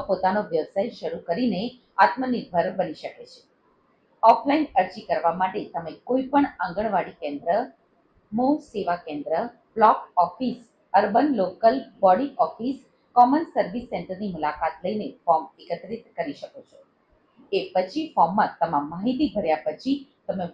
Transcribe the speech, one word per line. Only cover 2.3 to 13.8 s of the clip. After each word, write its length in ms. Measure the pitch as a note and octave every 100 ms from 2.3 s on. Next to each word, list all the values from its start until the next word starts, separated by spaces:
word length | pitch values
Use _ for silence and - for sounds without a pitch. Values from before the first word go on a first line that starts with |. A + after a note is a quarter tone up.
| A#3 - F3 E3
બની 260 | G3+ E3+ D3
શકે 240 | C#3 - A#2+
છે. 140 | - _ _ _ _ _ _ _ _
ઓફલાઈન 440 | - A#3+ C#4 D4 D4+
અરજી 320 | G3 F#3 A3 -
કરવા 260 | D#3+ E3+ F3+
માટે 260 | F#3 G3+ -
તમે 200 | E3+ E3 C#3
કોઈ 220 | - C4 C4
પણ 180 | C#4+ C#4+ -
આંગણવાડી 540 | F3+ E3+ A3 F#3 E3+ -
કેન્દ્ર, 260 | D3+ C#3+ D#3+ G3 - - _ _ _ _ _
મો 140 | G#3+ B3+ D4 -
સેવા 340 | G#3 E3+ F3 -
કેન્દ્ર, 260 | D3 C#3+ D#3+ A#3+ - _
બ્લોક 280 | A3 A3 B3+ - -
ઓફિસ, 420 | F3 - B3+ - - _ _
અર્બન 420 | F#3+ G#3 A3+ D4+ A#3
લોકલ 400 | F3+ - A3+ C4 - -
બોડી 320 | F#3+ F#3 C#4 -
ઓફિસ, 400 | D#3+ - A#3+ C4 _ _ _ -
કોમન 260 | B3 D4 E4
સર્વિસ 360 | B3 F3+ A#3